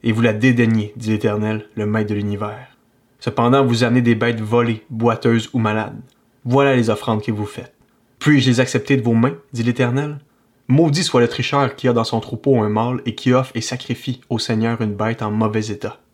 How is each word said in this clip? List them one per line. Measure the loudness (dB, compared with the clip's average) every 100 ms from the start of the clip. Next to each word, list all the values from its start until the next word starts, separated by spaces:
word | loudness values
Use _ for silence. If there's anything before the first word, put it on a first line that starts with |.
Et | 0
vous | 2
la | 2
dédaignez, | 2 2 4 4 2 -2 -6
dit | -2
l'Éternel, | 0 0 0 -2 -4 -8 -6
le | -4
maître | -2 -2
de | -4
l'univers. | -4 -6 -8 -10 -18 _ _ _ _ _
Cependant, | -6 0 2 4 4
vous | 2
amenez | 2 2
des | 2 2
bêtes | 0 -2
volées, | 0 0 2 -2 -8
boiteuses | -2 0 0 2 0 0
ou | -2
malades. | 0 -2 -4 -10 -18 _ _ _ 0
Voilà | 2 4 2
les | 2
offrandes | -2 -2 -4
que | -2
vous | -6 -6
faites. | -10 -18 _ _ _ _ _
Puis-je | 2 4 4
les | 2
accepter | 2 0 0 0
de |
vos | 2 2
mains, | 2 -2 _
dit | -4
l'Éternel ? | -2 0 0 0 -4 -10 _ _ _ _ _
Maudit | 2 4 2
soit | 0 2
le | 2
tricheur | 0 -2 0 0 -2
qui | 0
a |
dans | 0 0
son | -4
troupeau | -6 -6 0 2
un | 2
mâle | 0 -2 -4 -6
et | -4
qui | 2
offre | 2 2
et | -6
sacrifie | -6 -8 -6 -8 -6 -10 _
au | -6
Seigneur | -2 0 0 -2
une | -4 -2
bête | -4 -2
en | -4
mauvais | 0 0 0 -4
état. | -8 -10 -12 _